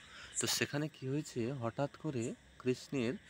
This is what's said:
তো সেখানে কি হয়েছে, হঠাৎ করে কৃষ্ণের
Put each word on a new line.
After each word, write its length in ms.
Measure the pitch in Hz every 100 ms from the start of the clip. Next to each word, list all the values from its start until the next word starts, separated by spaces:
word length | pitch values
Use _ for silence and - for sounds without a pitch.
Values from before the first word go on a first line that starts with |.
| - - - -
তো 60 | 113
সেখানে 420 | - 120 147 151
কি 200 | - 131
হয়েছে, 440 | 143 147 127 113
হঠাৎ 440 | 139 117 - 143 -
করে 380 | 156 127 123 240 - -
কৃষ্ণের 560 | 127 123 - 139 117 190 -